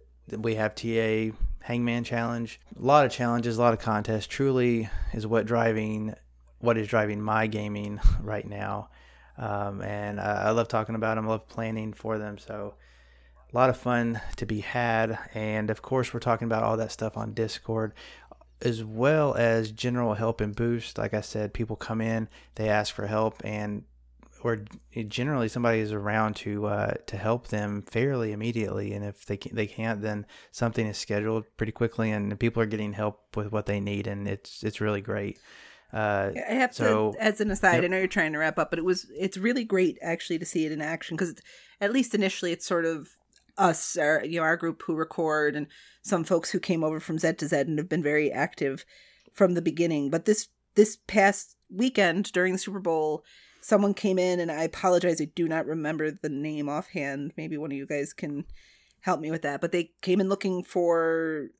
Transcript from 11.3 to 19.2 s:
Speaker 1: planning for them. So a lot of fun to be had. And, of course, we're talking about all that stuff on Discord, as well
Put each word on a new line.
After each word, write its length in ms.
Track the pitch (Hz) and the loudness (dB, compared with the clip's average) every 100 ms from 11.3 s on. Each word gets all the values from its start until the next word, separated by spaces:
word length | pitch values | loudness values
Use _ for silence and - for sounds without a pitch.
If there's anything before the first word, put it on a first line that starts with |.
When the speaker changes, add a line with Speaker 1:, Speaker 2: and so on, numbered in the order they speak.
| 110 - | -4 -6
Speaker 1:
planning 460 | - 113 110 110 | -8 -6 -4 -8
for 240 | - 110 110 | -8 -6 -4
them. 200 | 107 101 | -6 -12
So 340 | - 104 101 - - - - - - - - | -12 -10 -10 -12 -20 -20 -20 -20 -20 -20 -4
a 40 | 123 | 2
lot 120 | 131 | 4
of 80 | 123 | 2
fun 420 | 123 120 117 113 - - | 0 0 0 -2 -6 -6
to 100 | 110 | -4
be 140 | 104 | -4
had. 580 | - 123 120 113 113 110 - | -4 -2 0 2 0 -2 -8
And, 360 | 107 107 107 107 | -6 -2 -2 -2
of 120 | 107 | -2
course, 320 | - 131 - | -2 0 0
we're 60 | 117 | -2
talking 260 | 123 113 117 | 0 0 0
about 180 | 110 | 0
all 120 | 110 110 | 2 0
that 140 | 110 | -2
stuff 240 | - 110 110 | -4 -6 -4
on 180 | 110 | -6
Discord, 600 | 110 110 - - 110 110 - - - - - _ - | -4 -4 -4 -4 -4 -4 -6 -20 -20 -20 -20 _ -6
as 220 | 127 113 | -4 -2
well 500 | 110 110 135 156 | -4 0 2 4